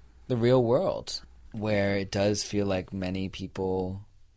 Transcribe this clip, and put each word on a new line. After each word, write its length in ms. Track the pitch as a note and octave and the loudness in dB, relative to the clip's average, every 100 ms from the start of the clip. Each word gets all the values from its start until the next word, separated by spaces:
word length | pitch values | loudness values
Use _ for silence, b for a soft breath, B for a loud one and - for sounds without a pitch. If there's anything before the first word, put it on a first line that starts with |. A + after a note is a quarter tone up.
| - - - | -20 -14 -4
the 80 | B2 | 2
real 260 | A#2+ B2+ | 4 4
world, 580 | A#2 C#3 F#3+ - - - - - - | 4 2 2 -2 -6 -10 -12 -20 -14
where 440 | A2 G#2+ G2+ G2+ G2 | -6 0 2 2 0
it 120 | G2 | -2
does 320 | G2+ G#2 G2+ | 2 2 2
feel 240 | - G#2 G2 | -2 0 0
like 260 | F#2 - | 0 -2
many 360 | F#2+ F2+ F#2+ F#2+ | -6 -4 -2 -4
people 720 | - F#2+ - F#2+ F#2 F#2 G2 - - - | -6 -10 -4 -2 -2 -2 -6 -12 -20 -20